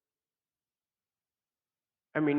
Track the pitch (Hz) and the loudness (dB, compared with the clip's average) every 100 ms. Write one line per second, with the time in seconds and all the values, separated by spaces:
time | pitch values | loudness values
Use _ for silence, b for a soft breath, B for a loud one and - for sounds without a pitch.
0 | _ _ _ _ _ _ _ _ _ _ | _ _ _ _ _ _ _ _ _ _
1 | _ _ _ _ _ _ _ _ _ _ | _ _ _ _ _ _ _ _ _ _
2 | _ 151 151 | _ -2 0